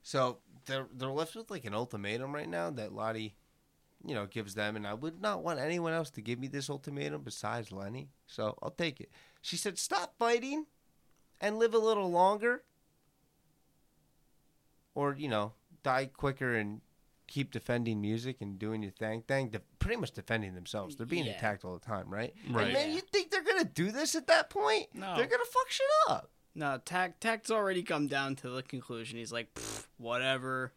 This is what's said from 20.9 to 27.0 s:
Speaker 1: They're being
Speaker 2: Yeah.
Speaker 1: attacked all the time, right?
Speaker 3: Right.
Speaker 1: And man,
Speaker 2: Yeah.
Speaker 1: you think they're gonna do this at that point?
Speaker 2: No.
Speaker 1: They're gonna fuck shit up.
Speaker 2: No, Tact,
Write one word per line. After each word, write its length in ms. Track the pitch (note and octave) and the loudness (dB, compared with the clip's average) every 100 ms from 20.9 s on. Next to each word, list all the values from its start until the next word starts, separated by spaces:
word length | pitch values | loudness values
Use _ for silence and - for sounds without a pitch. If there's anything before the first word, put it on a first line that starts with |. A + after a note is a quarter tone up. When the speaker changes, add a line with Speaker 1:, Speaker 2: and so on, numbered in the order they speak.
| - | -8
Speaker 1:
They're 80 | A#2 | -2
being 180 | E3+ B2+ | -2 0
Speaker 2:
Yeah. 60 | |
Speaker 1:
attacked 300 | F#2+ A2 G2 | 0 0 0
all 100 | F#2 | -6
the 120 | F2 - | -8 -4
time, 240 | G2+ F#2 | -6 -4
right? 240 | G2+ A#2 - - | -6 -6 -8 -2
Speaker 3:
Right. 160 | A#2 G2+ | 2 4
Speaker 1:
And 80 | |
man, 160 | - D#4 | 4 2
Speaker 2:
Yeah. 60 | D#4+ | -2
Speaker 1:
you 60 | |
think 300 | F#4+ G4+ F4+ | 0 0 2
they're 100 | G4 | 0
gonna 220 | E4 F#4+ | 4 4
do 260 | G3+ - F#3 | 2 2 0
this 240 | A#3+ D4+ D#4+ | 0 0 0
at 120 | - | 6
that 220 | E4 - | 6 6
point? 440 | G4+ G#4+ G#4+ - | 0 4 2 0
Speaker 2:
No. 220 | - F#4+ F#4 | -8 -2 0
Speaker 1:
They're 120 | B4 | 2
gonna 180 | A#4+ A#4+ | 2 4
fuck 240 | B4+ B4+ | 2 2
shit 180 | - C5+ D#5 D#5 | 2 4 6 6
up. 200 | D3+ - _ _ D#3+ | 2 -4 _ _ -4
Speaker 2:
No, 220 | D3 C3 | -2 -2
Tact, 420 | - F3+ | -2 0